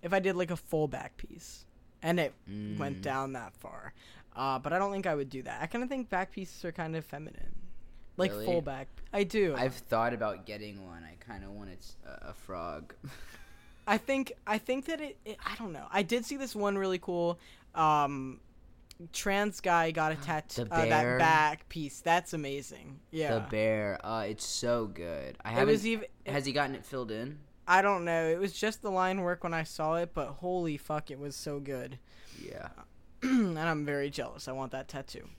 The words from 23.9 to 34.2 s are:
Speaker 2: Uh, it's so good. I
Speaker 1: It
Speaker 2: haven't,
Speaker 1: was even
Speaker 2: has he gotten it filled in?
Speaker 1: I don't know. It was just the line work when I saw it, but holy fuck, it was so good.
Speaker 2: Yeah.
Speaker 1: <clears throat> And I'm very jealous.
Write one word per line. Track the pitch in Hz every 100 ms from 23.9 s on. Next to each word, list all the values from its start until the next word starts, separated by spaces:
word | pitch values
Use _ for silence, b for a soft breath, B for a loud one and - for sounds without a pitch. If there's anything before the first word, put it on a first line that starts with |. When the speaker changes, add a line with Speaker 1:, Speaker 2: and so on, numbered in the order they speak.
| 95 -
Speaker 2:
Uh, | 113 101
it's | 107 -
so | - 120 120 110
good. | 90 85 78 65 -
I | -
Speaker 1:
It |
Speaker 2:
haven't, | 113 135
Speaker 1:
was | 214 214
even | 226 - - -
Speaker 2:
has | 143 135
he |
gotten | 135 139 135
it | -
filled | 131 123
in? | 107 123 147 - - -
Speaker 1:
I | 185
don't | 196 196 170
know. | 165 160
It | 170
was | 196
just | - 214 220
the | 214
line | 185 185 190
work | 180 175
when | 175
I | 165
saw | 160 - 156 165
it, | 170
but | - 139
holy | 131 180 180 170 143
fuck, | - 151 -
it | 139
was | 143 135
so | - 143
good. | 139 135 131 131 B B B B
Speaker 2:
Yeah. | - - -
Speaker 1:
<clears throat> | - - - - -
And | 262 262 208 160
I'm | 165 156 147
very | 143 143
jealous. | 139